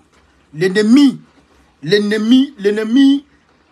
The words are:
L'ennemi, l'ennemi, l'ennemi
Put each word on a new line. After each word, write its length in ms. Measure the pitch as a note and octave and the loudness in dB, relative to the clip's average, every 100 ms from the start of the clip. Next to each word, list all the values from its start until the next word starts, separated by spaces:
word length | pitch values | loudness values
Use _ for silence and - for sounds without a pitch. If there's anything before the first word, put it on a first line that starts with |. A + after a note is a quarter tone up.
| _ _ _ _ _ | _ _ _ _ _
L'ennemi, 680 | D3+ F#3 G3 G#3+ C4+ C#4 E3 _ _ _ _ _ _ | -6 -4 -2 2 4 2 -2 _ _ _ _ _ _
l'ennemi, 720 | D#3 G#3 G#3 G#3+ A3 C4 C#4+ - | -4 -2 -2 -4 0 0 0 -4
l'ennemi 680 | G3+ G#3 A3 B3+ C#4 C#4+ _ _ _ _ _ | -4 -4 -2 0 2 0 _ _ _ _ _